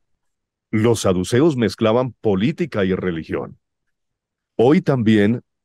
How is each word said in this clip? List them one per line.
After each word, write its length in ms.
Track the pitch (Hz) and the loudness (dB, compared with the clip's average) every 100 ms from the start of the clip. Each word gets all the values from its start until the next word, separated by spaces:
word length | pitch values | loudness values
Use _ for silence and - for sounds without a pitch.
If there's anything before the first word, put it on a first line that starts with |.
| _ _ _ _ _ _ _ | _ _ _ _ _ _ _
Los 300 | 110 117 113 | 0 0 2
saduceos 560 | 101 90 90 120 170 127 | 0 -2 0 2 2 2
mezclaban 560 | 107 - 110 117 131 | -2 0 0 0 -2
política 720 | - 110 95 120 160 165 107 | -4 -2 0 -2 -4 -6 -4
y 100 | 95 | -2
religión. 640 | 92 90 82 80 80 57 - _ _ _ _ _ _ _ _ _ | -2 -4 -6 -6 -8 -8 -16 _ _ _ _ _ _ _ _ _
Hoy 260 | - 120 175 | 0 2 2
también, 600 | 180 131 110 107 101 120 - _ | 2 0 2 4 2 0 -8 _